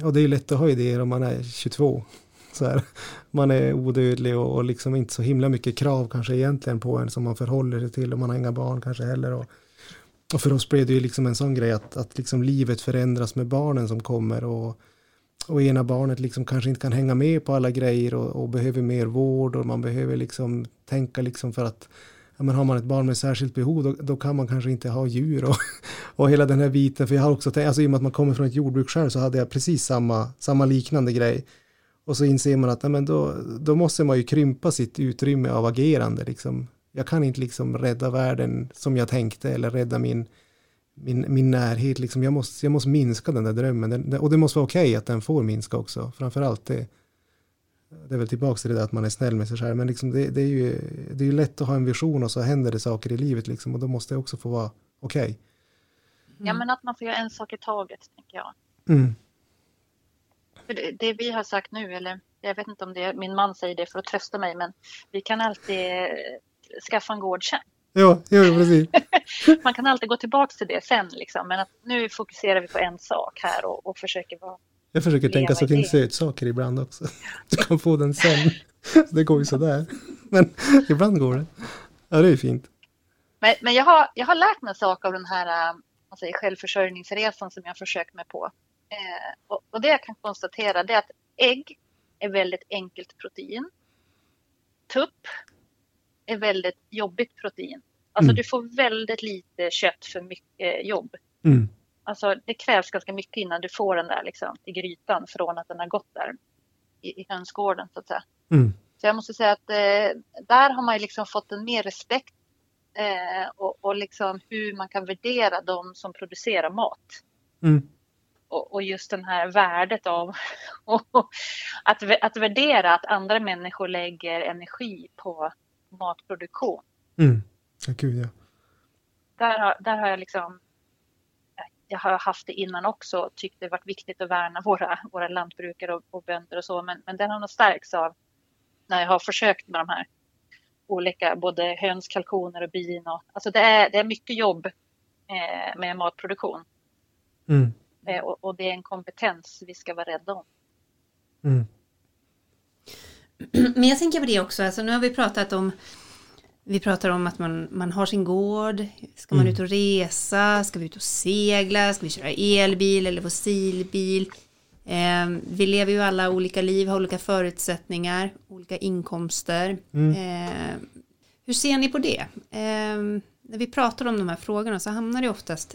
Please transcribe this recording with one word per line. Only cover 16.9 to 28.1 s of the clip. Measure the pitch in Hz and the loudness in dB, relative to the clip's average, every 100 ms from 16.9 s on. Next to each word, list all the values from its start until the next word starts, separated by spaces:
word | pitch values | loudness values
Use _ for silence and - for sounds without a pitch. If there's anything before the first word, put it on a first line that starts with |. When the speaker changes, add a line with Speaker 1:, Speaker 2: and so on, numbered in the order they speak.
Speaker 1:
hänga | 123 135 | 0 2
med | 127 147 160 | 4 4 2
på | 151 | 2
alla | 135 127 | 0 0
grejer | 127 123 120 120 | 0 2 2 0
och, | 120 120 131 | -2 -4 -4
och | 123 | -4
behöver | 120 127 127 | -2 0 0
mer | 120 123 113 | 0 0 0
vård, | 123 135 131 131 127 | 2 2 2 0 -2
och | 120 | -2
man | 120 | -2
behöver | 120 123 131 123 | -2 -2 -2 -2
liksom | 123 - 123 120 117 _ | -4 -4 -4 -4 -6 _
tänka | - 135 127 - | -6 -2 -2 -2
liksom | 123 - 127 | -4 -4 -6
för | 113 | -4
att, | - - - - - - _ - | -4 -6 -18 -20 -20 -20 _ -4
ja, | |
men | 135 | 0
har | 135 | 2
man | 135 127 | 2 2
ett | |
barn | 120 135 131 | 0 0 0
med | 123 | 0
särskilt | 139 131 135 | 0 -2 -2
behov, | - 127 160 | -2 0 2
då, | 139 | 0
då | 139 147 135 | -2 -4 -2
kan | 143 143 | -2 -2
man | 123 | 0
kanske | 131 123 | -2 -2
inte | 123 120 | -2 -2
ha | 123 131 | -2 -2
djur | 120 151 139 | 0 0 0
och, | 135 - - - - | 2 0 -2 -12 -16
<laughs> | - - - | -14 -8 2
och | 139 | 6
hela | 147 147 | 6 6
den | 139 | 4
här | 143 | 4
biten. | 139 139 135 123 | 4 2 2 2
För | |
jag | 139 | 4
har | 143 | 4
också | 143 143 | 2 0
tänkt, | 156 147 | 0 2
alltså, | 135 | 4
i | 147 | 4
och | |
med | 135 | 4
att | |
man | 131 | 2